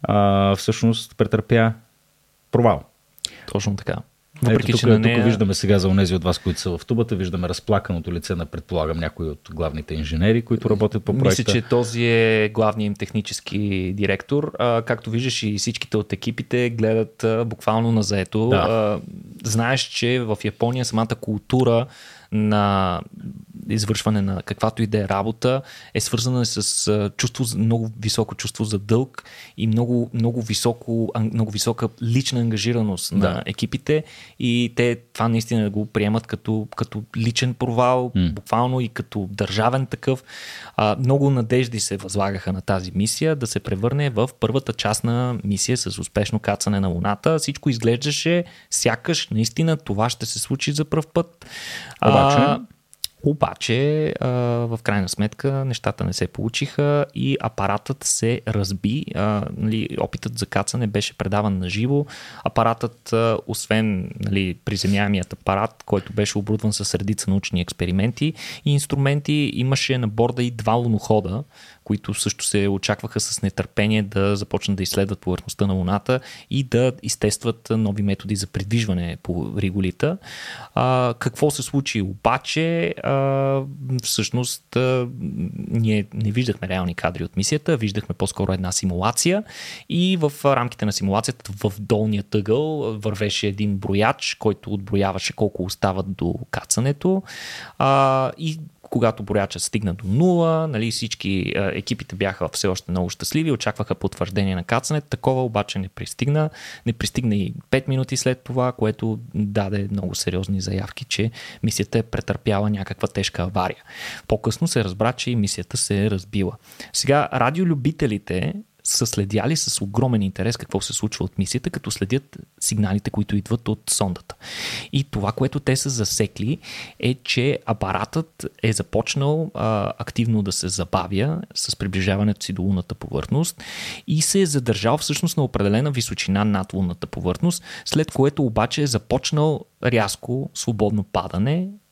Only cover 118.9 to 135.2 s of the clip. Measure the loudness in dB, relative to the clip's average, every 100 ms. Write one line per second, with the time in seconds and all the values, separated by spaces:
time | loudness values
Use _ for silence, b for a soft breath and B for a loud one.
118.9 | -2 0 0 0 0 0 0 -2 -4 -2
119.9 | 0 2 2 0 -2 -2 -2 -2 -4 -2
120.9 | -4 -4 -2 -4 -2 -2 -2 -4 -6 -6
121.9 | -4 -2 -2 -4 -20 -20 _ -4 0 0
122.9 | 0 -2 -2 0 -2 0 -4 -2 -4 -2
123.9 | -2 0 -2 -10 -18 B B B B B
124.9 | -2 -2 -2 -2 0 -2 0 0 0 0
125.9 | -2 -2 0 -2 0 -4 -4 B B B
126.9 | B -2 -2 -2 0 2 0 -2 -2 0
127.9 | -2 -2 -4 -6 _ -12 -2 0 0 0
128.9 | -2 0 0 0 0 -2 -2 0 0 -2
129.9 | -6 -8 -2 2 2 2 -2 -4 -4 0
130.9 | -2 0 0 0 -2 -6 -8 -4 -2 -2
131.9 | 0 2 2 2 0 -4 -2 0 0 -2
132.9 | -10 -6 -6 -2 0 0 -4 B B B
133.9 | B -2 0 2 2 2 2 0 0 2
134.9 | 0 0 -2